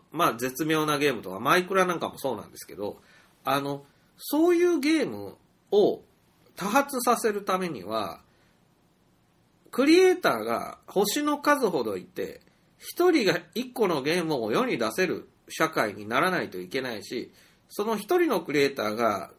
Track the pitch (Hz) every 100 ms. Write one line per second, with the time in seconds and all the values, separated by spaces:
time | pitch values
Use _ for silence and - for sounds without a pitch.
0 | _ 151 160 117 127 127 156 156 151 147
1 | 147 113 95 95 135 175 185 190 180 160
2 | 107 - 135 107 - - - 82 101 -
3 | _ - _ _ 131 139 143 143 - _
4 | _ - - 294 339 349 349 330 285 320
5 | 185 104 101 - _ _ - 202 160 -
6 | - _ _ _ _ - 202 262 277 262
7 | 247 226 226 202 196 185 180 123 90 110
8 | 95 - _ _ _ _ _ _ _ _
9 | _ _ _ _ _ _ - - 277 349
10 | 370 359 - 117 110 113 - - - 190
11 | 202 294 294 285 294 285 220 139 110 95
12 | 90 - 92 - _ _ _ _ - -
13 | 359 320 196 - - 214 254 - 202 151
14 | 135 175 160 143 107 151 254 143 110 143
15 | 180 98 - _ - - 160 156 110 101
16 | 104 123 170 175 101 90 90 135 127 107
17 | - 123 98 _ _ _ _ - 208 208
18 | - 359 330 196 - 143 139 - 107 107
19 | 117 98 -